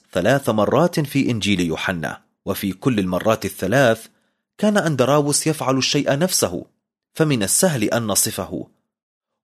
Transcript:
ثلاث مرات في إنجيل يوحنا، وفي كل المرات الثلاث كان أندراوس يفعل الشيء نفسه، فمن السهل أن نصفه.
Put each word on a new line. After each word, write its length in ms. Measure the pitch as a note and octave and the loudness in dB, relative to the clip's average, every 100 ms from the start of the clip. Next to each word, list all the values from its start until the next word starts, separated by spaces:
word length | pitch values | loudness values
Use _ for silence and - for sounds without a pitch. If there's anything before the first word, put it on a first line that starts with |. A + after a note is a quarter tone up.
| _ | _
ثلاث 360 | F#2 G2 C#3 - | -2 2 2 0
مرات 520 | G#2+ G2+ C3 F3 E3+ | 0 2 2 2 0
في 300 | C#3+ C#3 B2+ | -2 -2 0
إنجيل 300 | A2+ F#2+ F#2 | -2 0 0
يوحنا، 600 | E2+ D#2 - F2 D2 - _ _ F#2 | 0 -2 -4 -4 -6 -10 _ _ -8
وفي 260 | F#2+ G2 | -4 -6
كل 260 | F#2 C#3 G#2+ | -2 -2 0
المرات 460 | F2+ F2+ A2 A2 | 0 0 0 0
الثلاث 600 | G2 - F#2+ C3 B2 A2+ - _ _ _ _ - | -2 -6 0 4 4 2 -4 _ _ _ _ -2
كان 180 | G#3+ G#3 | 0 2
أندراوس 720 | D#3+ C3 B2 D3 C#3+ C#3+ D#3 | 2 2 4 4 2 0 0
يفعل 320 | D3+ B2+ C3+ | -2 0 0
الشيء 400 | B2+ D3 - C#3 | 0 0 0 0
نفسه، 460 | F#3 - F#2+ F2 - _ _ _ _ | 0 0 -2 -4 -10 _ _ _ _
فمن 280 | - D#3 B2+ | 0 2 2
السهل 420 | F#2+ - F#3+ C3 | 0 2 2 2
أن 220 | G#2+ A#2 A2 | 0 0 0
نصفه. 640 | F#2 A2+ - E2 B1+ - _ _ _ _ _ _ _ | -2 -2 -4 -6 -8 -10 _ _ _ _ _ _ _